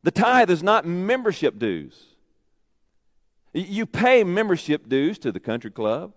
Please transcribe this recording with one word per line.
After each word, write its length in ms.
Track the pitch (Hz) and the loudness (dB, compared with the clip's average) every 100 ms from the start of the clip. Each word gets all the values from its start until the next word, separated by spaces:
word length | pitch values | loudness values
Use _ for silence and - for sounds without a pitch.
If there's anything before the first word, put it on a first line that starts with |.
The 80 | 175 | -2
tithe 380 | - 226 254 214 | 2 4 4 4
is 120 | 170 | 2
not 240 | 185 214 170 | 2 2 0
membership 720 | 175 190 254 220 156 143 104 | -4 -2 -2 -2 0 -2 -2
dues. 500 | 110 87 69 - _ _ _ _ _ _ _ _ _ _ _ _ _ _ _ | -4 -4 -8 -20 _ _ _ _ _ _ _ _ _ _ _ _ _ _ _
Y-, 120 | 160 185 | -8 -6
you 160 | 202 226 | -6 -6
pay 400 | - 247 254 190 | 0 4 4 4
membership 640 | 185 220 170 - 147 113 | 0 0 -2 -2 -4 0
dues 280 | 131 151 208 | 0 0 -2
to 120 | 120 | -6
the 80 | 95 | -6
country 320 | - 117 113 | -6 -8 -8
club 400 | 101 107 120 190 | -4 -4 -4 -8